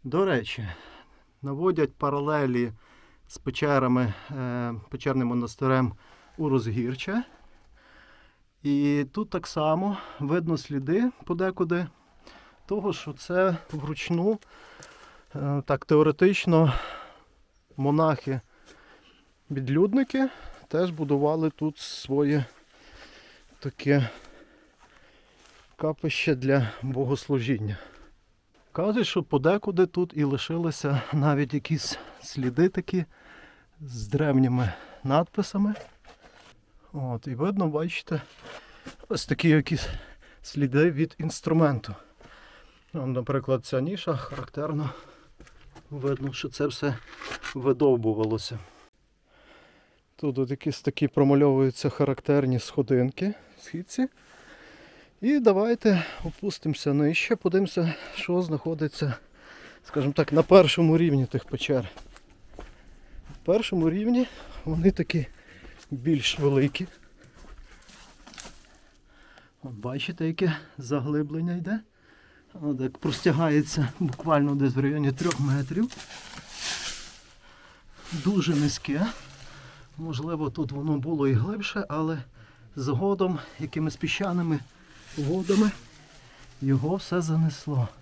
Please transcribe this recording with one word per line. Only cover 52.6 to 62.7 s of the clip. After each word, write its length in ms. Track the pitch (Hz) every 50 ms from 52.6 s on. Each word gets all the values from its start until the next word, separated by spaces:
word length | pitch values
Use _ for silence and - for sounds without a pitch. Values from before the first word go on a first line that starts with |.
| - - - - 131 - 139 123 123 127 - - 180 202 202 - - - - -
східці. 460 | - - - 165 185 - - - 254 262 _ _ - - - - - - - - - - - - - - - - - _ _ _
І 180 | - 240 294 294
давайте 680 | 240 220 196 190 208 233 233 226 - 220 196 175 160 - - - -
опустимося 680 | 165 - - - 202 - - - 160 143 - - 147 139
нижче, 420 | 143 151 147 165 - - - 233
подивимося, 580 | - - 185 170 190 202 185 - 185 170 165 151 - - - -
що 260 | - - - 175 180
знаходиться, 720 | 185 165 156 143 - 165 165 147 156 143 - - 156 139 120 - - _ - - - - - - - - - - _
скажімо 300 | - - 147 131 143 139
так, 200 | - 151 - 147
на 100 | 156 156
першому 540 | - 180 190 180 147 - - 165 160 160
рівні 280 | 165 170 170 143 139 131
тих 200 | - - 135 -
печер. 440 | - - 127 - - 143 127 117 92 - - - - - - _ _ - _ - - - - - -